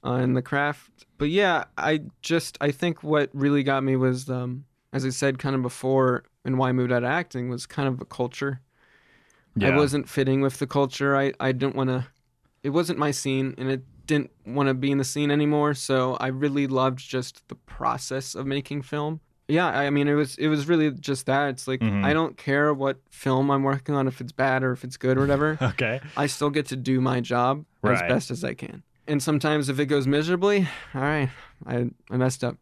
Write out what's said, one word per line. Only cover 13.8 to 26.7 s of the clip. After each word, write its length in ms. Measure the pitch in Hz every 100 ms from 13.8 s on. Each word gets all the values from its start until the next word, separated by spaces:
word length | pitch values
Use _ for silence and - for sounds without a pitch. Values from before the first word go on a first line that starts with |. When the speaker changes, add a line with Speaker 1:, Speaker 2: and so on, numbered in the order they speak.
| 131 - -
Speaker 1:
didn't 260 | 151 139 _ -
wanna 280 | 131 139
be 180 | 131 139
in 60 | 139
the 60 | 135
scene 260 | - 147
anymore. 420 | 147 147 147 147
So 420 | 139 - 131 127 127
I 120 | 127
really 400 | 131 147 139 139
loved 320 | 131 131 131
just 480 | - 131 127 - _
the 80 | -
process 800 | _ - 131 123 - 135 135 -
of 100 | 135
making 360 | 139 139 147
film. 400 | 131 147 151 160 _ _ _
Yeah, 200 | 156 175
I 220 | 120 143
mean, 160 | 143 143
it 60 | 147
was, 220 | 143 -
it 100 | 151
was 180 | 151 143
really 240 | 170 156
just 340 | 131 143 135 -
that. 220 | 135 143
It's 180 | 131 -
like, 120 | 131
Speaker 2:
Mm-hmm. 240 | 113 98
Speaker 1:
I 100 | 101
don't 220 | 156 160 -
care 380 | - 139 147
what 260 | 143 135 135 _
film 400 | - - 131 139
I'm 140 | 139
working 320 | 135 139 135 143
on, 120 | 135
if 120 | 131
it's 120 | 127
bad 280 | - 135 131
or 80 | 131
if 120 | 123
it's 140 | 127 131
good 200 | 127 131
or 40 |
whatever. 360 | 139 139 151 151
Speaker 2:
<laughs> 20 |
Okay. 400 | 131 - 117 123 147 -
Speaker 1:
I 100 | 143
still 220 | - 147
get 160 | 143
to 80 | 139